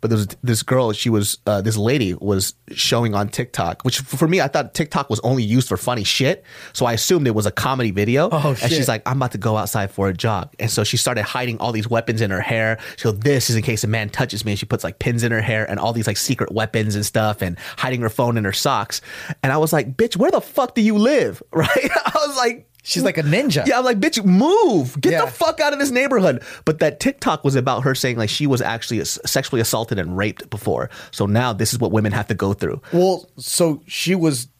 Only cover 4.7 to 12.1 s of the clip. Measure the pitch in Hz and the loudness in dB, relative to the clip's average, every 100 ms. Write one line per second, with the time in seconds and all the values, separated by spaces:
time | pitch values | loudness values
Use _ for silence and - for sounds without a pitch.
4.7 | - 156 - 139 107 117 131 107 120 123 | -4 -4 -2 -2 -2 0 0 2 2 2
5.7 | 92 - 120 95 - 127 190 - - - | -2 -2 -2 -2 0 0 0 -6 -20 -14
6.7 | - 123 113 - 180 135 107 104 - 127 | -2 0 0 2 2 2 2 0 -2 -2
7.7 | 131 117 95 104 127 170 160 147 127 120 | 0 0 0 2 2 2 0 0 0 0
8.7 | 160 131 113 - 131 127 107 113 107 98 | 0 0 -2 -2 -2 -2 -2 0 0 0
9.7 | 113 98 - 98 90 117 104 - _ 113 | -2 -4 0 0 0 0 -2 -4 _ -4
10.7 | - 107 117 - 120 104 123 123 113 120 | 0 0 0 0 -2 -2 -2 -4 -2 -2
11.7 | 110 110 117 117 | -2 0 0 0